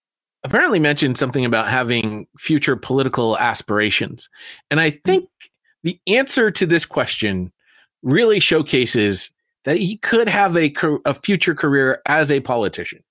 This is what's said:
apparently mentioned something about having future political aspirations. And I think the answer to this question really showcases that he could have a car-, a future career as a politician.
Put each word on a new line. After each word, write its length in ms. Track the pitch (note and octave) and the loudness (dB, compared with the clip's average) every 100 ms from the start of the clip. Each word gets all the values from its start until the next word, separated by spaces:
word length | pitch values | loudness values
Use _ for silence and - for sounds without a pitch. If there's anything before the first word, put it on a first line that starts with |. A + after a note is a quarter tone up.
| _ _ _ _ | _ _ _ _
apparently 340 | C3 A3 F4 F#3+ | -2 0 2 2
mentioned 380 | D3 D3 C#3 B2 | 2 0 0 0
something 280 | C3 C3+ B2 | -2 0 0
about 220 | A2+ G#2+ | 0 0
having 600 | B2+ A#2+ A#2+ A2 G#2+ - - | -2 0 -2 -2 -6 -14 -10
future 380 | - D#3 D3 B2 | -2 0 0 -2
political 600 | - C3+ C3 - A2+ G#2+ | -2 0 0 0 0 0
aspirations. 920 | A#2+ - - G#2 G#2+ - - B2+ - - - - _ | 0 -2 -2 0 0 -2 -4 -10 -18 -20 -20 -20 _
And 100 | D3 | 0
I 120 | D#3+ | 0
think 360 | D3+ - F#4 F#4 _ - _ _ _ | 0 0 0 -2 _ -20 _ _ _
the 160 | E3+ F3 - | -8 -6 0
answer 440 | A3+ C4+ - A3 | 0 2 2 2
to 140 | - D#3+ | 0 0
this 200 | E3 - | 0 0
question 680 | - A#2+ - G#2+ F#2+ F2+ - _ _ _ _ | -4 -4 -2 -2 -2 -6 -12 _ _ _ _
really 360 | B2+ D3 A#4 G#4 | 0 2 4 2
showcases 920 | - D#3+ C#3+ C3+ A#2 A#2+ G#2 F#2+ - _ _ _ | 2 0 2 0 0 2 0 0 -4 _ _ _
that 140 | C3 E3+ | -2 0
he 200 | F#3 G#3+ | -2 -4
could 300 | - A3+ A3 | -2 0 2
have 300 | G#3 G3 E3+ | 2 2 2
a 120 | D#3 | 0
car-, 300 | - E3 D3 C#3+ | 0 -2 0 -2
a 80 | |
future 420 | C#3 - G3 - D3+ | -2 -2 0 0 0
career 460 | D3+ C#3 C3 C3 - | 0 2 2 0 0
as 240 | D3+ C#3+ | 0 2
a 80 | C#3 | 0
politician. 640 | - A#2+ G2+ - F2 - _ | 0 -2 -2 -4 -10 -14 _